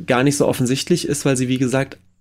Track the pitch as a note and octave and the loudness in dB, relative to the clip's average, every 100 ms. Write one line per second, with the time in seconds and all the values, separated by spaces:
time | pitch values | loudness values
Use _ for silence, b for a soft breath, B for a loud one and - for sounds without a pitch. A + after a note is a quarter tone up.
0 | E3 B2 C#3 C#3+ - - B2 C3+ - F3 | 0 2 2 2 2 2 0 -2 0 -2
1 | - C#3+ C#3+ C3 B2+ B2+ B2+ C3 C3+ - | -2 -2 0 0 0 -2 0 0 -4 -10
2 | _ _ | _ _